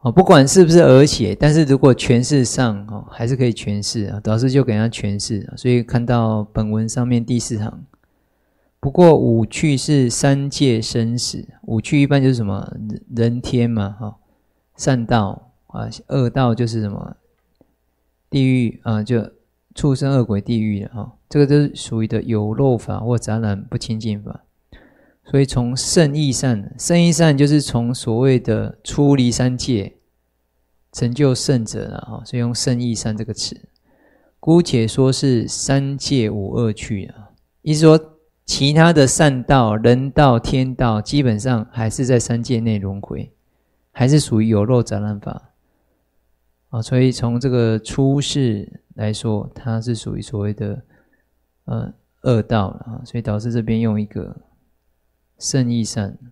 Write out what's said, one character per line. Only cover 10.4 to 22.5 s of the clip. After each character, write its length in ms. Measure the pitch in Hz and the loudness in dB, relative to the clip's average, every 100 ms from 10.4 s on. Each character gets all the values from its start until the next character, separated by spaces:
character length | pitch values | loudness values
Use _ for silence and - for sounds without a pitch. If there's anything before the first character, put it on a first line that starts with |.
| 139 | -2
界 320 | - 139 113 | 0 2 2
生 380 | 110 120 113 120 | -2 -2 -2 -2
死， 300 | - - - - | -6 -10 -14 -18
五 180 | - 110 | -6 -4
趣 200 | - 151 | 0 2
一 60 | 139 | 2
般 160 | 143 | 4
就 60 | 131 | 2
是 80 | 123 | 0
什 100 | 104 | -2
么？ 260 | 98 - - 107 | -4 -8 -12 -10
人， 160 | 104 - 120 | -12 -10 0
人 240 | 117 120 | 0 0
天 280 | - 123 117 | -2 0 0
嘛， 220 | 113 101 | 0 -4
哈， 260 | 104 110 - _ _ _ _ _ _ | -6 -12 -14 _ _ _ _ _ _
善 280 | - 131 | -2 -2
道 460 | 113 120 98 107 _ _ _ | 0 0 -2 -6 _ _ _
啊， 240 | - 113 113 - | -12 -12 -12 -6
恶 240 | 139 120 | -2 -2
道 240 | 135 127 | 0 0
就 100 | 113 | 0
是 160 | 120 113 | -2 -4
什 80 | 104 | -6
么？ 280 | 101 - - _ _ _ _ _ _ _ _ _ _ _ | -8 -12 -16 _ _ _ _ _ _ _ _ _ _ _
地 140 | 143 | 0
狱 360 | 131 127 117 - | 2 2 0 -4
啊， 180 | - 107 | -4 -4
就 260 | 104 120 104 _ _ _ _ | -2 -2 -2 _ _ _ _
畜 220 | - 151 135 | -4 -2 0
生、 160 | 139 | 0
恶 120 | 139 | 0
鬼、 160 | 117 101 | 0 -2
地 200 | 101 117 | -2 -2
狱 240 | 110 101 | 0 -2
了 60 | 101 | -6
哈。 220 | - - - _ | -10 -12 -14 _
这 120 | 151 | 0
个 60 | 143 | 4
都 100 | 147 | 4
是 180 | 147 | 2
属 300 | - - 113 | -4 -8 -4
于 20 | 110 | -2
的 160 | 110 | -4
有 320 | - 110 104 | -2 -2 -2